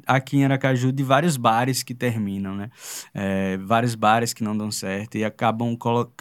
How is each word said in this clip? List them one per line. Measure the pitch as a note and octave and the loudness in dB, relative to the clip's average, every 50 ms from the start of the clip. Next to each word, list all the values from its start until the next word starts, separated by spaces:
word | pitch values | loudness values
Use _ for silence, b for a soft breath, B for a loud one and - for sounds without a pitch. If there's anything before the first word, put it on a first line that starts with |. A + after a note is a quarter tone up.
| - | -2
aqui | - B2+ C3+ C3 - C#3+ | 0 0 0 0 0 2
em | C#3 C#3 | 2 4
Aracaju | C3+ C3+ C3 C#3 C3+ C3 B2 B2+ C3 | 4 2 2 2 2 2 2 2 0
de | C3+ C#3+ | 0 0
vários | C#3 B2+ C3+ C#3 E3 F3 D3+ | 2 2 4 4 4 2 2
bares | B2+ A#2+ A#2 A2 A#2 B2+ C3 B2+ - | 2 2 2 4 4 2 0 0 -2
que | - - A#2+ | -4 -8 -6
terminam, | A#2+ B2+ B2 A2+ A2 G#2 G2 G2 G2+ G2 F#2+ G2 | -4 -2 -2 -2 -2 -2 -4 -4 -4 -4 -4 -6
né? | G2+ G2+ A2+ B B B B B B B B | -6 -8 -10 B B B B B B B B
É, | B G2+ G2+ G2 F#2+ G2 G2 F#2+ F#2+ | B -4 -2 -2 0 0 0 -2 -2
vários | F#2+ F#2+ F#2+ A2+ A2+ A#2+ B2 A2+ | -4 0 2 2 2 2 2 0
bares | G#2+ A2 G#2+ A2 A#2 A#2+ A#2 - | 2 4 4 4 4 2 -2 -4
que | - A2+ | -4 -4
não | G#2 G#2+ | -4 -2
dão | G#2+ G#2+ G#2+ | -2 -4 -4
certo | G2+ - - F#2+ F#2+ G2+ G#2+ - - | -6 -6 -6 -4 -4 -6 -6 -6 -4
e | G#2+ A2 | -4 -4
acabam | G#2+ - - A#2+ A2+ A2+ A2+ A#2+ A#2 A#2 | -4 -2 -2 0 0 0 0 -2 -4 -4
colo-, | A#2 - A#2 A#2 A#2+ A#2 A#2+ _ - | -2 -2 0 0 0 -2 -4 _ -6